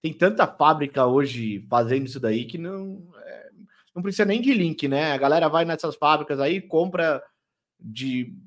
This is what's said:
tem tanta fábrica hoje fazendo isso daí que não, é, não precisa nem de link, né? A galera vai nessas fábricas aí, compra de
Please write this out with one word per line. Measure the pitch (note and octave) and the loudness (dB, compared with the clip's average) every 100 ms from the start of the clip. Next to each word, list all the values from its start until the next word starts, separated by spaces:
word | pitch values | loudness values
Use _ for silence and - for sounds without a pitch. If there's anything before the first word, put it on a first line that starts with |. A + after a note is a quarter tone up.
tem | G3 | -8
tanta | - F3+ A3 G3+ | 2 2 4 0
fábrica | - D3+ D#3 C#3 C3+ B2+ | 4 2 4 -2 2 4
hoje | C3 C#3 A#2+ A2 G2+ - | 4 0 -4 -6 -8 0
fazendo | A#2+ A#2 C3+ C3 | 0 2 0 -2
isso | C#3 | -4
daí | A#2 A2 | -2 -2
que | C#3 E3+ | -4 -10
não, | E3+ G3 F#3+ F#3+ E3+ C3 | -10 -10 -12 -14 -20 -20
é, | - - - _ - _ _ | -20 -20 -20 _ -20 _ _
não | F3 | -8
precisa | F#3+ F#3+ | -6 0
nem | G#3 A#3+ | 0 2
de | B3+ | 2
link, | A#3+ E3+ D#3 C#3+ | 2 0 -2 -2
né? | C3+ D#3 | 0 0
A | C3+ | 2
galera | C#3 D#3+ D#3 | 2 4 4
vai | D#3+ | 2
nessas | E3+ D#3+ E3 | 0 -2 -6
fábricas | C3+ D3 D3+ D3 C#3 | 0 2 2 0 -2
aí, | C#3 F#3 | -2 -2
compra | - D#3+ F3+ F3+ E3 C3+ - _ _ _ _ _ | 0 0 0 0 -2 -2 -6 _ _ _ _ _
de | A2 A2 C3 B2+ A#2+ F#2+ | -16 -8 -6 -4 -6 -14